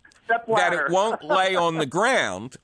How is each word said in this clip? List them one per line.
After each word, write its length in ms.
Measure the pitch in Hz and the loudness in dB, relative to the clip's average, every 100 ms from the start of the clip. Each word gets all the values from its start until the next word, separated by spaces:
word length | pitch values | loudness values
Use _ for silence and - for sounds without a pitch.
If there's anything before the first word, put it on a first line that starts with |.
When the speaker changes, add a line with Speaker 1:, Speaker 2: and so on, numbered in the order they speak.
| - _ - | -20 _ -4
Speaker 1:
Step 200 | 233 233 | -2 0
Speaker 2:
that 260 | 220 180 | 0 2
it 40 | 175 | 0
Speaker 1:
ladder. 100 | 143 | 0
Speaker 2:
won't 320 | 180 214 - | 2 0 -2
Speaker 1:
<laughs> 40 | 302 | 0
Speaker 2:
lay 280 | 240 185 185 | 2 2 2
on 220 | 170 160 | 0 -2
the 80 | 147 | -2
ground? 720 | 160 226 240 120 92 120 - | 0 2 2 0 -4 -10 -16